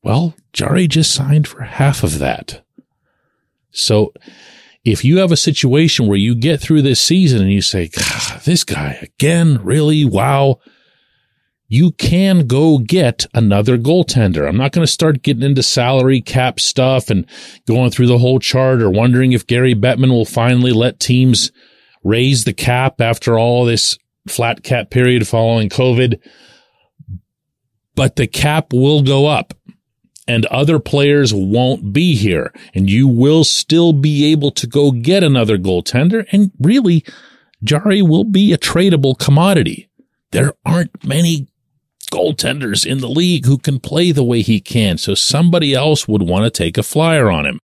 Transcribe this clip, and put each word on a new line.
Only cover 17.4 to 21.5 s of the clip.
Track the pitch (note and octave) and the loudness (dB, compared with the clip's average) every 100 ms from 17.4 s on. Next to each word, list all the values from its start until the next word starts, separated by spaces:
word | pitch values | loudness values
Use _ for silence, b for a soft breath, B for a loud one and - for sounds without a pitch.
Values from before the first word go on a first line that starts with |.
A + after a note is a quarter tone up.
| B B - | B B -2
going | A2+ B2+ | 0 0
through | - B2 | 2 2
the | A#2+ | 4
whole | B2 C3 | 2 0
chart | - C#3 C3 B2+ | 0 0 2 2
or | G#2+ | 2
wondering | G2 B2 B2 C3 | 2 2 2 2
if | A#2+ - | 0 0
Gary | A#2+ B2+ A2+ | 0 2 2
Bettman | B2 A#2+ C3 | 0 2 2
will | A#2+ | 2
finally | A2 - A#2 B2 B2 | 0 0 0 2 2
let | A2 A#2+ - | 2 0 -2
teams | - B2+ B2+ A#2 - | -2 2 2 2 -2